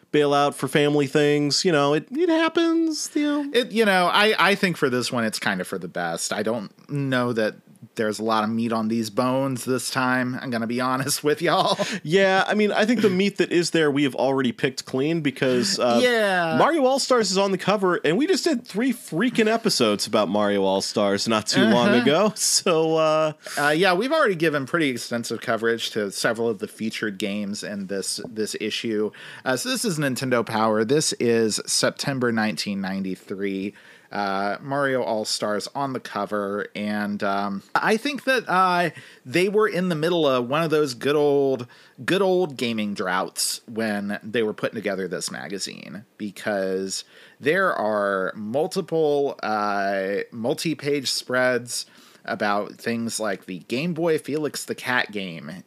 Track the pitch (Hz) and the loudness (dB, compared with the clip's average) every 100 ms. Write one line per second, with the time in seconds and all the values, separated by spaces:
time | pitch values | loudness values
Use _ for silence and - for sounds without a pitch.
0 | _ 151 147 143 143 - 135 160 147 147 | _ 2 4 4 2 0 0 2 4 4
1 | 139 156 147 147 147 139 185 151 143 151 | 2 4 4 4 2 0 2 4 4 2
2 | 151 262 349 320 330 330 330 330 320 302 | -2 -2 2 2 2 2 2 2 0 -2
3 | - 302 294 294 285 240 254 208 220 190 | -4 -2 0 -2 0 -2 0 2 4 4
4 | 175 - 214 220 170 202 190 165 139 123 | 4 4 4 4 4 4 0 2 2 2
5 | 117 123 113 - 113 92 90 95 87 87 | 0 0 -2 -2 -2 -2 -4 -6 -6 -4
6 | 85 85 - 101 107 117 101 _ - 143 | -4 -4 -4 -2 -2 -2 -6 _ -8 -4
7 | 139 131 123 113 107 - _ - - - | -2 0 0 0 -2 -4 _ -20 -14 -4
8 | 107 104 110 110 107 113 117 113 110 113 | -2 -2 0 2 2 0 0 0 0 -2
9 | 110 101 127 131 135 123 123 127 - 131 | -2 -2 0 0 -2 -4 -4 -4 -2 -2
10 | 127 127 123 127 135 120 113 120 127 131 | 0 0 -2 -4 -6 -4 -4 -2 -2 -2
11 | 139 - 147 151 165 180 170 190 196 190 | -2 -2 0 0 2 2 2 -2 -4 -6
12 | 147 185 196 190 - 202 208 - 208 240 | 0 2 4 2 2 2 2 2 2 2
13 | 214 185 202 196 175 170 165 165 151 139 | 2 2 0 0 0 2 2 2 2 2
14 | 143 - 127 135 123 110 143 127 - 131 | 0 2 0 2 0 0 -2 -4 -6 -2
15 | 147 170 147 131 135 127 120 - 120 120 | 0 0 -2 0 0 2 0 0 2 4
16 | 247 233 208 185 170 160 226 320 254 269 | 4 2 2 0 2 2 4 4 2 2
17 | - 247 202 190 196 190 - 208 190 165 | 2 2 2 2 0 0 2 2 2 2
18 | 139 180 320 370 349 262 - 190 262 - | 2 2 2 2 2 0 -4 -2 -2 -2
19 | - 156 247 - 214 226 214 - 113 104 | -4 -2 0 2 2 2 0 2 2 2
20 | - 110 98 104 104 101 95 95 - - | 0 0 2 2 2 4 4 2 0 0
21 | 101 98 - 110 98 - 208 120 120 123 | 2 2 2 0 2 2 4 6 6 4
22 | 127 156 214 - - - - 160 160 160 | 4 4 2 0 0 0 2 2 2 2
23 | 156 156 156 151 - - 143 156 190 180 | 4 2 0 -2 -8 0 2 4 4 4
24 | 254 320 269 180 165 147 131 170 151 120 | 2 2 2 2 0 0 -2 0 0 -2
25 | - 117 113 113 - 113 113 117 - 117 | -4 -6 -4 -6 -2 0 2 0 -2 -2
26 | 104 - 135 113 117 101 104 - 110 - | -4 -2 -2 0 -2 -2 -6 -6 -6 -4
27 | 110 95 104 101 101 107 87 101 92 98 | -6 -4 -4 -4 -6 -8 -8 -8 -6 -6
28 | 90 - - 110 107 - 107 - 117 107 | -6 -8 -8 -6 -6 -4 -6 -4 -4 -2
29 | 107 - - - 127 131 247 262 233 156 | -2 -6 -18 -8 -2 -2 -2 -2 -2 0
30 | 143 123 131 123 110 113 110 107 110 147 | -2 -2 0 0 0 0 2 2 2 2
31 | - - 120 117 113 98 - - 127 - | 0 0 2 2 2 0 -2 0 0 -2
32 | - 135 120 113 107 82 - 98 95 98 | -4 -2 0 0 0 -2 -4 -4 -4 -4
33 | 95 92 - 95 101 98 98 - - - | -4 -6 -8 -6 -4 -4 -6 -10 -20 -20
34 | - 98 101 95 101 98 139 139 139 131 | -10 -4 -2 -2 -2 -4 -4 -2 0 0
35 | 113 110 110 - 107 104 - 131 139 127 | 0 -2 -2 -4 -2 -2 -4 -6 -4 -6
36 | - 104 98 104 101 101 - - 104 104 | -8 -6 -4 -2 -4 -4 -6 -6 -4 -4
37 | 104 104 101 98 101 196 - - 165 220 | -4 -2 -2 -2 -2 -6 -4 -2 0 0
38 | 285 285 - 262 - 185 185 175 175 - | -2 -6 -2 -2 0 0 2 2 0 -4
39 | - - 131 151 190 208 214 180 185 160 | -20 -20 -4 0 2 2 2 0 -2 0
40 | 156 175 147 127 120 147 165 151 147 117 | 0 2 2 2 2 0 2 2 0 0
41 | 131 151 147 143 139 131 123 - - - | 0 4 4 4 2 0 -6 -16 -20 -10
42 | 127 180 190 180 180 127 123 113 104 101 | 0 2 4 2 0 -2 -2 -2 -2 -2
43 | 92 92 90 - - - - 110 113 104 | -2 0 -2 -4 -4 -6 -8 -4 -2 -2
44 | 101 104 110 120 107 101 131 117 98 95 | -4 -6 -4 -2 -2 -2 -6 -4 -4 -4
45 | 92 85 - 62 67 95 - - - 92 | -4 -6 -8 -10 -10 -10 -10 -12 -14 -16
46 | 113 - 107 - - 101 95 95 95 - | -16 -12 -12 -8 -4 -2 0 -2 -4 -6
47 | - - - - 123 180 185 - 107 104 | -10 -20 -20 -4 0 2 2 0 0 0
48 | 101 98 92 101 107 131 175 185 165 160 | 0 0 -2 -4 -4 -2 -2 -2 -2 0
49 | 156 143 139 - 104 107 104 101 98 98 | 2 2 0 -2 -2 0 0 0 0 0
50 | 95 101 - 123 117 156 175 139 139 143 | -2 -2 -4 -6 -4 -2 -4 -4 -2 -2
51 | 123 - - 127 127 123 120 - - - | -2 -4 -2 2 2 2 -2 -10 -10 -16
52 | - - - 107 107 101 101 - - 117 | -20 -16 -8 -2 0 0 -2 -6 -4 -4
53 | 117 - 107 95 - 92 - 117 170 160 | -4 -4 -4 -4 -8 -12 -6 -4 -2 -2
54 | 170 156 - 147 147 - - 120 - 123 | 0 0 -2 -4 -4 -6 -8 -8 -2 0
55 | - 101 95 82 73 92 | 0 -6 -8 -10 -12 -14